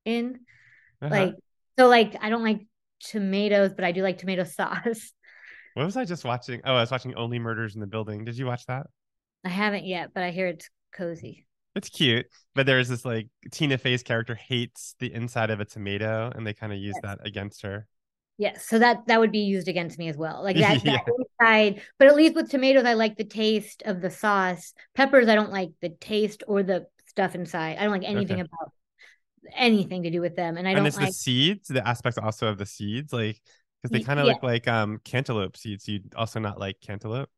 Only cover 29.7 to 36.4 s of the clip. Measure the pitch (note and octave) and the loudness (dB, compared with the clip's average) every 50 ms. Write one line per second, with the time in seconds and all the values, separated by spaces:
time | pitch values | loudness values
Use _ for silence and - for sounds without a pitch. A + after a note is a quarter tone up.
29.7 | A3 G3+ E3+ - F#3 F3+ E3+ E3+ E3+ F3 F3 F3 E3+ F#3 F3 E3 E3 F3 F#3 F#3+ | 4 4 2 0 -4 -4 -4 -2 -2 -2 -2 -2 -2 -4 -4 -4 -4 -2 0 2
30.7 | F#3+ G3+ D3+ D3 C3+ D3 D3 A#3 F#3+ - - C3 B2 B2+ C#3+ F3+ G#3 G3 - - | 4 4 4 2 2 0 -2 -2 -2 -4 -2 0 2 2 2 2 0 -2 -6 -4
31.7 | C3+ B2+ F#2+ A#2+ A#2+ - - B2 A#2 A2 G#2+ A2 - - A#2+ A2 G#2 F#2+ G2+ - | -4 -2 0 -2 -2 -2 -2 -4 -4 -2 -4 -4 -4 -2 -2 -2 -2 -4 -6 -10
32.7 | - - G#2 G#2 A2 C3 D3+ D3 B2+ A#2 A2 G#2+ G#2+ - _ _ _ _ _ _ | -8 -8 -6 -6 -6 -6 -6 -6 -4 -4 -4 -4 -6 -8 _ _ _ _ _ _
33.7 | _ _ - A#2+ A#2+ A#2 A2 C3 C#3+ C#3+ C#3+ A#2 A2+ - C3+ B2 A#2 A2+ - B2 | _ _ -6 -4 -4 -2 -2 -2 0 2 4 2 2 2 0 0 0 0 0 2
34.7 | A#2 A2+ G#2 G#2 G#2+ - - - - B2+ C#3 - A#2 G#2+ F#2+ - - - - A2 | 2 2 2 0 -4 -8 -8 -4 -4 -2 -2 -2 -2 -2 -2 -4 -6 -10 -12 -12
35.7 | G2+ F#2+ - G#2+ G#2 G2+ G2 - - A2 A2+ A2 - A2+ | -12 -10 -8 -8 -8 -8 -8 -10 -8 -6 -6 -4 -4 -4